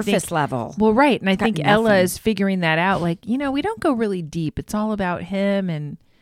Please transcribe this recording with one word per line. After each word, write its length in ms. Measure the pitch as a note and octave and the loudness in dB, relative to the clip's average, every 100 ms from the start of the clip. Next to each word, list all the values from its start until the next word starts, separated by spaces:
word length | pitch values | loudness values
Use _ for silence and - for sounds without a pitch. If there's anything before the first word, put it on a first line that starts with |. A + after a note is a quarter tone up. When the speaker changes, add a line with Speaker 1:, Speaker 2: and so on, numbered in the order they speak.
Speaker 1:
think 40 | G3+ | 2
Speaker 2:
surface 260 | G3 - | 0 0
level. 440 | E3 C#3 B2+ A#2 E3+ | -2 -2 -2 -4 0
Speaker 1:
Well, 160 | A3 | 2
right. 260 | A3 D4 A3 | 4 4 4
And 100 | F#3+ | 0
I 60 | F#3+ | 0
Speaker 2:
Got 100 | A3 | 0
Speaker 1:
think 140 | E3 | 0
Ella 260 | D3+ G#3+ A3+ | 2 4 6
Speaker 2:
nothing. 120 | G3 | 4
Speaker 1:
is 140 | F3+ - | 2 0
figuring 420 | A3 G3 G3 F#3+ | -2 0 0 0
that 180 | E3 D#3+ | 2 2
out. 220 | F#3 F#3 | 2 0
Like, 240 | E3+ E3+ - | -2 -4 -4
you 120 | B3+ | -4
know, 140 | C#4 | -2
we 100 | C#4 | -2
don't 180 | F#4 A4 | -4 -2
go 140 | E4+ | 0
really 280 | A#3+ A3 F#3 | 0 -2 -4
deep. 380 | D3+ E3+ D3+ - | -6 -4 -4 -6
It's 140 | - | -6
all 180 | G#3 G#3+ | -4 -4
about 320 | G#3 F#3 F3 | -2 -4 -4
him. 460 | F3 G3 G3+ G3 F#3 | -6 -2 0 0 -2
And 280 | D#3 D3 - _ _ | -4 -8 -12 _ _